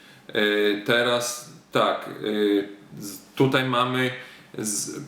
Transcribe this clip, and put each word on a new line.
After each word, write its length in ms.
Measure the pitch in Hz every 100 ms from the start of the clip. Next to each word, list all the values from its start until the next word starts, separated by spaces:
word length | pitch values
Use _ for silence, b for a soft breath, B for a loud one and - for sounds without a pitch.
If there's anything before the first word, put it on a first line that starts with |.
| B B -
E, 40 | - 104 104 104 101 -
teraz 640 | 120 123 120 - - - - -
tak, 360 | 127 101 - -
e, 920 | - 107 107 104 101 101 - - -
z-, 160 | - - - -
tutaj 280 | 131 131
mamy 460 | 131 120 123 127 127 - B B B -
z-, 420 | 107 101 - 95